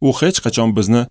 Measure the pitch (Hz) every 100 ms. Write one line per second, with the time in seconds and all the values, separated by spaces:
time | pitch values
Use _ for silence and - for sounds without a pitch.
0 | 139 - 165 - 113 - 113 107 101 120
1 | 123